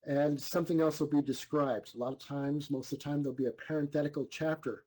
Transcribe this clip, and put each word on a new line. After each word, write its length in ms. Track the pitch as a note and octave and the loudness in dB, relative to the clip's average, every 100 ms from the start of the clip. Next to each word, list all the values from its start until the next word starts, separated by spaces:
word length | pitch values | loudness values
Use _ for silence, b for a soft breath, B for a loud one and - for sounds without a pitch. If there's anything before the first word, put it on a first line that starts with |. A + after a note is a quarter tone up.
and 360 | - C#3 D3 C#3+ | 0 2 4 2
something 400 | - F3 E3 E3 | 0 0 2 4
else 180 | D#3+ D3+ | 4 2
will 80 | D3 | 2
be 160 | D3 | 2
described. 680 | C#3 C3+ - D3+ C#3 A2 - | 2 -2 0 0 2 0 -4
A 40 | - | -6
lot 140 | B2 | -4
of 60 | C3+ | -6
times, 500 | - C#3+ C#3 D3 D3 | -6 -4 0 -2 -2
most 240 | C3+ - | -4 -4
of 60 | C#3 | -6
the 60 | |
time, 180 | D3 D3 | -2 0
there'll 140 | C#3 B2+ | 0 0
be 100 | B2+ | -2
a 60 | |
parenthetical 760 | - - D#3 D3 D3+ D3 D3 B2+ | -2 -4 -2 0 0 0 -2 -6
chapter 540 | - D#3+ D#3 C#3 G#2+ | -2 -2 0 -4 -8